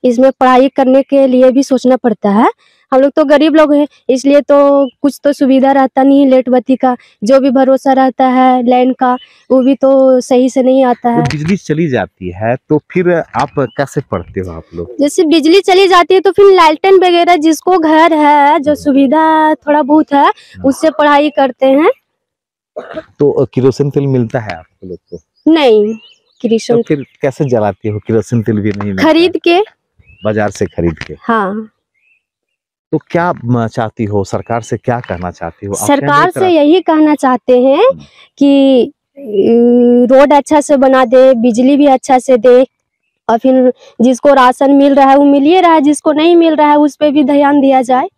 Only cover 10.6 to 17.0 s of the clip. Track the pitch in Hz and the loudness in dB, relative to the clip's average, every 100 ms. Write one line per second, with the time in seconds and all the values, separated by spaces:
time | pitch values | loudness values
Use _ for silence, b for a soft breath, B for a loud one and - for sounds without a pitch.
10.6 | 254 262 254 240 240 233 139 151 156 196 | 0 0 0 -2 -4 -2 -4 -6 -4 -6
11.6 | - 156 165 123 90 _ 90 90 110 123 | -4 -4 -2 -4 -6 _ -14 -8 -6 -6
12.6 | _ 151 _ 180 175 170 - 113 139 - | _ -4 _ -4 -2 -2 -4 -6 -6 -4
13.6 | 131 - 139 - - 95 - 95 92 82 | -6 -6 -8 -8 -8 -10 -8 -10 -10 -12
14.6 | - 85 85 - 285 - 320 320 294 381 | -16 -16 -14 -4 -4 -2 0 0 2 0
15.6 | 381 370 392 359 349 370 359 359 403 381 | 2 0 2 2 2 0 0 2 4 4
16.6 | 320 311 392 381 | 2 0 2 2